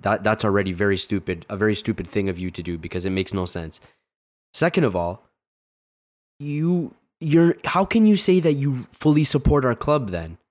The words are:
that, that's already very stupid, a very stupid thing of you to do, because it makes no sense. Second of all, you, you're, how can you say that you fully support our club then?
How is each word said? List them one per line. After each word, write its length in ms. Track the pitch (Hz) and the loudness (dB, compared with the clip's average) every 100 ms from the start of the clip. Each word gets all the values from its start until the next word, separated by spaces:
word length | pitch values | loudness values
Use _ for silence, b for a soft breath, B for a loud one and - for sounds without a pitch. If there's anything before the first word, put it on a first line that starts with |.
that, 200 | 98 104 | -2 -2
that's 220 | 104 107 | 0 0
already 280 | 107 101 95 | 0 0 0
very 240 | 90 104 95 | 0 0 0
stupid, 460 | - 101 - 87 - | -2 -4 -4 -8 -8
a 80 | 104 | -2
very 180 | 107 | -2
stupid 320 | 104 - 107 92 | 0 -2 -6 -6
thing 220 | 104 98 | -4 -4
of 100 | 87 | -4
you 120 | 92 | -8
to 100 | 90 | -8
do, 160 | 87 87 | -8 -8
because 260 | 80 92 | -8 -6
it 60 | 92 | -4
makes 240 | 92 92 | -2 -2
no 100 | 98 90 | -4 -4
sense. 340 | 90 80 - b b _ _ _ _ _ | -6 -8 -14 b b _ _ _ _ _
Second 320 | - 165 185 | -2 0 2
of 100 | 143 | 0
all, 300 | 90 87 92 _ _ _ _ _ _ _ _ _ _ _ - | 0 -4 -6 _ _ _ _ _ _ _ _ _ _ _ -14
you, 560 | 143 147 165 175 151 - _ _ | -8 -2 0 0 -2 -10 _ _
you're, 360 | 160 160 170 170 | 2 4 6 2
how 200 | - 180 | -2 -2
can 220 | 190 233 214 | 0 4 6
you 100 | 202 | 6
say 240 | - 185 | 4 4
that 120 | 165 | 4
you 320 | 143 139 127 113 | 2 0 -2 -8
fully 320 | - 156 151 | -2 2 4
support 400 | 151 147 - 147 | 4 2 2 2
our 100 | 127 | 2
club 360 | 117 - 151 110 | 0 0 -2 -2
then? 280 | 87 80 82 _ | -6 -8 -14 _